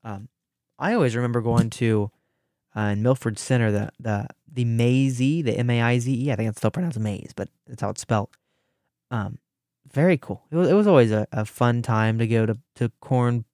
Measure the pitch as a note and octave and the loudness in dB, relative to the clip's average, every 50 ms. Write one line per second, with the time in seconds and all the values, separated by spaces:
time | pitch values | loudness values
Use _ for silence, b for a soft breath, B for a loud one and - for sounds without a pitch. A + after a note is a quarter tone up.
0 | _ A2+ G#2 G2 G#2+ B2 _ _ _ _ _ _ _ _ _ _ C3 F#3 A#3 A#3+ | _ -12 -12 -12 -14 -18 _ _ _ _ _ _ _ _ _ _ -2 -2 0 2
1 | D#3+ B2+ A2 A#2+ B2 A#2+ A#2+ A#2+ A2 A#2 A#2 A#2 A#2 A2+ - - B2 A2+ A2 G#2+ | 0 0 0 0 -2 0 -2 -2 0 2 2 2 0 0 -2 -2 0 2 2 2
2 | G2+ G2+ _ _ _ _ _ _ _ _ _ _ _ _ _ G#2+ G#2+ G#2 G2+ G2+ | 0 -2 _ _ _ _ _ _ _ _ _ _ _ _ _ -4 -2 -2 0 0
3 | A2 B2 C3+ - - B2+ G#2 - - - C3 B2 A#2 A2 G#2 G2+ G#2 - _ _ | 2 0 0 0 -2 -6 -6 -6 -4 -2 0 2 2 2 0 0 -2 -4 _ _
4 | A#2 A2+ G#2+ G2+ G#2 - - _ _ - - B2+ A#2+ A#2 A#2 A2+ A#2+ A#2+ B2+ C3 | -4 -4 -4 -4 -4 -8 -14 _ _ -12 -4 -2 -2 0 2 2 2 4 4 4
5 | C3+ C3+ C3 A#2+ B2+ C3+ D3+ E3+ D#3 A#2+ G#2 - A#2+ A#2+ A#2+ A#2 A#2 A#2 B2 B2 | 2 2 0 0 0 0 0 0 0 -2 0 0 0 0 2 2 2 2 2 0
6 | A#2 B2+ C3+ A#2 C3 C#3+ C#3 - A2+ A2+ G#2+ - - A2 - - F3+ E3+ - - | 0 0 -2 -2 0 -2 -2 -2 -2 -4 -4 -2 -4 -2 -2 -2 -4 -4 -4 -4
7 | G#3+ G#2+ G2+ - - - - - - - _ _ _ - B2 - - G2+ - - | -4 -4 -4 -6 -10 -14 -10 -10 -10 -10 _ _ _ -20 -10 -6 -6 -6 -6 -8
8 | - - A#2 G#2+ G2 - _ _ _ _ _ _ _ _ _ _ _ _ _ _ | -4 -2 -2 -2 -2 -4 _ _ _ _ _ _ _ _ _ _ _ _ _ _
9 | _ _ B2+ A2+ G2+ G#2 A2+ - _ _ _ _ _ _ _ _ _ _ - C3 | _ _ -6 -6 -6 -6 -10 -14 _ _ _ _ _ _ _ _ _ _ -2 0
10 | D3+ F#3 F3+ C3+ - - G2+ - _ _ D3+ E3 F3+ C3+ F3 G#3 G#3 G#3 F#3 C#3 | 2 2 2 0 -2 -10 -12 -12 _ _ -2 0 2 4 4 4 4 6 6 6
11 | A#2+ A2 A2 G#2+ G#2+ - - G#2+ G#2+ G#2 - - A#2+ A#2+ A#2+ A#2+ A2+ - A#2 A2 | 6 6 2 0 -2 -2 -4 -4 -4 -4 -2 0 2 2 2 0 0 0 0 2
12 | A2 A2 A2 A2+ A#2 A2 A#2 A2+ A2 G#2+ A2 A2+ _ _ _ - B2 A#2 _ _ | 2 2 2 0 0 0 2 2 2 0 -2 -4 _ _ _ -4 -4 -4 _ _
13 | - - C3 B2+ A#2+ A#2+ A#2+ A#2 A2 _ | -6 -2 0 2 2 2 0 -2 -4 _